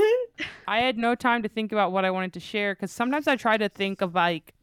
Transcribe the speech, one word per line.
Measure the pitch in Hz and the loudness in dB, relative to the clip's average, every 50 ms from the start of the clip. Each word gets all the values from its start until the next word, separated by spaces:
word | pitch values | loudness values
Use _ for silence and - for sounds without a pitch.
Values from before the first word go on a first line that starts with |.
| 427 427 466 508 494 - _ - 302 - - - - | 6 4 4 2 -2 -4 _ -12 -12 -12 -12 -10 -6
I | - 202 226 | -2 0 2
had | 247 262 233 | 2 0 0
no | 226 233 233 247 | 0 0 0 0
time | - - 247 233 240 208 | 2 2 2 2 2 0
to | 208 | -4
think | - 220 220 202 | -4 -4 -4 -2
about | 220 214 196 180 | 0 2 2 2
what | 185 190 190 | 2 2 2
I | 185 | 2
wanted | 185 185 185 180 - | 0 0 -4 -6 -8
to | 175 | -10
share, | - - - 208 208 202 190 | -10 -6 -4 -2 -2 -2 -4
'cause | - 202 180 | -4 -6 -6
sometimes | - - 240 247 277 311 294 | -4 -2 -2 0 0 0 0
I | 311 269 | 0 0
try | 220 - 233 220 | 2 2 2 2
to | 214 214 196 | 2 0 -2
think | - - 196 196 196 - | -2 -2 -4 -4 -2 -2
of, | 196 175 165 | -4 -2 0
like, | 185 170 175 170 156 - - - _ | 2 2 2 0 -2 -6 -14 -20 _